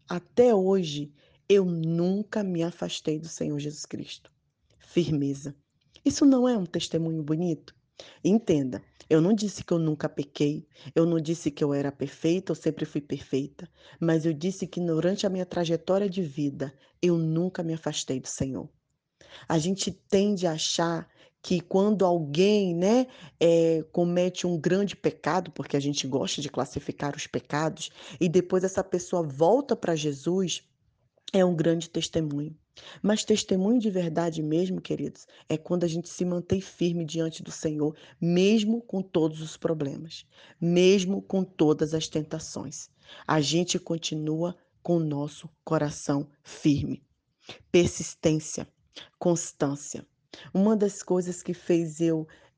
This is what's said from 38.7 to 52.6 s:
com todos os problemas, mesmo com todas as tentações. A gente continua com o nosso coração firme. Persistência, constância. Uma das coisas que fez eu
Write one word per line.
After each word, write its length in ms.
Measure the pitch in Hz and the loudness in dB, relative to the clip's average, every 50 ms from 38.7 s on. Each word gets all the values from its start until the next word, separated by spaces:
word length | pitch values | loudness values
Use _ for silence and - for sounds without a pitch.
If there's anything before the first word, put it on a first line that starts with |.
| 226 233 | -2 -2
com 200 | - - - 190 | -4 -6 -6 -6
todos 400 | 190 190 - 170 156 160 156 156 | -6 -2 0 0 0 0 -2 -6
os 160 | 160 151 - | -12 -14 -12
problemas, 680 | - - 165 165 156 143 139 151 - 160 160 - - - _ _ - - - - - | -6 -4 -4 -2 -2 -4 -6 -6 -8 -12 -14 -16 -20 -20 _ _ -20 -20 -20 -10 -4
mesmo 600 | 165 170 175 175 180 185 196 202 180 185 196 196 | -2 2 4 6 6 6 6 6 2 0 -4 -4
com 220 | - - 196 190 185 | -4 -2 -2 -2 -2
todas 500 | 185 - - 160 151 151 147 156 151 160 | -2 0 2 4 4 4 2 0 -2 -2
as 140 | 156 156 | -4 -4
tentações. 800 | - - 156 151 - - 160 - - - - - 170 - - - - _ _ _ - - - - | -4 -4 -6 -4 -4 -8 -10 -10 -10 -12 -10 -10 -12 -12 -16 -18 -20 _ _ _ -20 -20 -10 -2
A 160 | - 151 156 | 0 2 2
gente 380 | 143 139 156 170 180 170 - 180 | 2 2 2 0 0 0 -2 -4
continua 760 | - - 170 160 - - 156 156 151 156 156 160 170 175 175 _ _ _ _ _ - | -2 -4 -6 -4 -4 -6 -6 -4 -4 -2 -2 -2 -2 -4 -6 _ _ _ _ _ -2
com 140 | - 175 | 0 2
o 60 | 170 160 | 2 2
nosso 460 | 151 143 143 147 151 - - - - _ _ - | 0 -2 -4 -4 -6 -8 -14 -20 -20 _ _ -4
coração 640 | - 160 156 147 147 143 - - - 143 143 151 - _ _ _ | 0 0 0 0 -2 -4 -6 -2 0 0 0 -2 -6 _ _ _
firme. 600 | - - - - 151 143 147 - - - - _ _ _ _ _ _ _ _ _ - - - _ _ | -20 -10 0 2 4 4 4 0 -4 -6 -8 _ _ _ _ _ _ _ _ _ -20 -20 -20 _ _
Persistência, 960 | - 175 175 170 - - 165 - - - - 160 156 156 - - - - - _ _ _ _ _ - - - - _ | 4 4 4 4 0 -6 -10 -12 -10 -2 0 0 0 0 -4 -6 -10 -10 -12 _ _ _ _ _ -20 -20 -20 -20 _
constância. 880 | - - 180 170 160 - - - - 151 139 143 143 - - - - - _ _ _ _ - - - - - - | -2 0 0 0 0 -2 -8 -4 -4 -2 -2 -2 -6 -10 -14 -14 -14 -16 _ _ _ _ -20 -20 -20 -14 -4 0
Uma 220 | 185 196 214 226 | 2 4 4 4
das 260 | 196 208 196 - - | 4 2 0 -2 -6
coisas 400 | - - 180 185 175 180 175 - | -4 -2 0 0 0 -4 -8 -8
que 120 | - - 175 | -6 -8 -8
fez 460 | - - - 180 165 170 160 151 156 | -6 0 0 2 2 2 -2 -2 -2
eu 280 | 170 165 160 160 156 - - _ _ _ _ _ | 0 0 0 0 -4 -8 -14 _ _ _ _ _